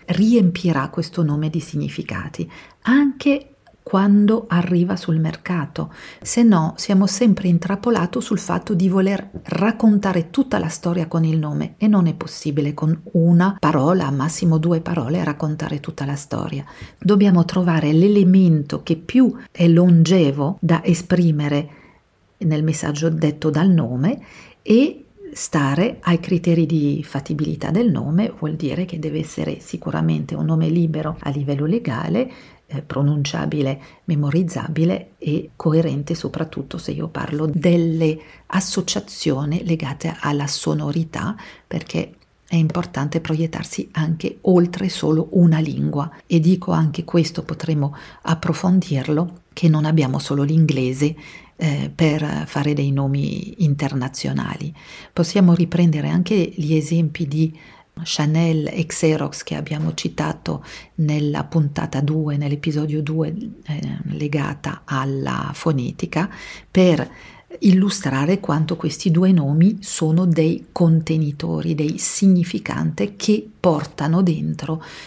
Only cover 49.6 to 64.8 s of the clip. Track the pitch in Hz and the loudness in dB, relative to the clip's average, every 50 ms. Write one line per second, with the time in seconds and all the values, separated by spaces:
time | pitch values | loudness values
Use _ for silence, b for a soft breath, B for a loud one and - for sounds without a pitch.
49.6 | 175 160 156 151 151 156 160 156 139 127 135 143 - - 139 139 139 143 160 165 | 2 4 4 4 2 2 4 2 2 2 0 -4 -4 -2 -2 0 0 2 4 4
50.6 | 156 160 143 131 127 127 131 139 147 151 160 B B B B B B B B - | 4 4 2 0 0 -2 0 0 0 -2 -2 B B B B B B B B -4
51.6 | 170 151 143 143 135 143 143 - 165 156 151 156 151 147 147 151 156 - - 143 | -4 -2 -2 -2 -4 -6 -2 0 2 2 2 0 -2 -4 -4 -6 -6 -6 -4 -2
52.6 | 143 147 147 143 139 139 139 139 139 139 139 139 143 - - - - - - - | -2 -2 0 0 0 0 0 0 0 0 -2 -2 -2 -4 -4 -6 -8 -8 -4 0
53.6 | 175 147 143 147 147 135 143 131 123 - - - - 135 135 139 - - - - | 0 0 0 0 -2 -2 -2 -2 -4 -4 -6 -6 -6 -4 -4 -4 -4 -6 -6 -8
54.6 | 147 156 160 B B B B B B B B - 165 - - 202 185 175 170 175 | -8 -10 -12 B B B B B B B B -2 -2 0 2 4 6 6 6 4
55.6 | 165 175 - 170 175 170 151 151 143 147 160 180 175 - 220 190 165 - - - | 2 0 2 2 2 2 2 2 -2 -2 0 0 0 0 0 0 0 -2 -2 -6
56.6 | 151 147 160 156 147 - 170 170 165 151 156 - 165 135 147 156 160 160 156 B | -2 0 0 0 0 0 0 0 0 0 -2 -4 -6 -2 0 0 0 0 -2 B
57.6 | B B B B B B - - 165 - - - 147 151 156 165 170 165 160 156 | B B B B B B -14 -12 -8 -6 -4 -2 0 0 2 2 2 2 0 0
58.6 | 147 - - 180 160 156 - - 170 156 156 151 143 147 - - - - 156 147 | -2 -4 -4 -4 -4 -4 -2 0 2 2 2 0 -2 -6 -6 -10 -10 -8 -8 -8
59.6 | 151 - 156 151 156 160 160 - - 165 - - 151 156 165 - - 170 151 143 | -6 -6 -6 -4 -4 -4 -4 -4 -6 -6 -4 -4 -4 -4 -6 -6 -6 -8 -8 -8
60.6 | B B B B B B B - 156 147 151 151 147 147 147 143 143 - - 160 | B B B B B B B -2 -2 0 0 0 -2 -2 -2 -4 -6 -2 0 0
61.6 | 147 143 147 165 160 - - 135 147 143 156 160 151 147 143 143 147 143 147 143 | 0 0 -2 -4 -6 -4 -4 -2 -2 0 0 -2 -2 -2 -2 -2 -2 -2 -4 -4
62.6 | - 165 147 151 151 151 147 156 147 151 156 160 156 156 165 214 - - - - | -4 -4 -2 -2 -2 -2 -2 -4 -4 -4 -2 -2 -2 -4 -4 -8 -10 -12 -14 -14
63.6 | - - 147 147 143 139 143 147 - - - 151 151 147 143 147 143 151 143 - | -10 -8 -8 -6 -6 -8 -8 -8 -8 -8 -6 -6 -4 -4 -4 -4 -4 -4 -6 -8
64.6 | - 143 143 - | -8 -10 -10 -10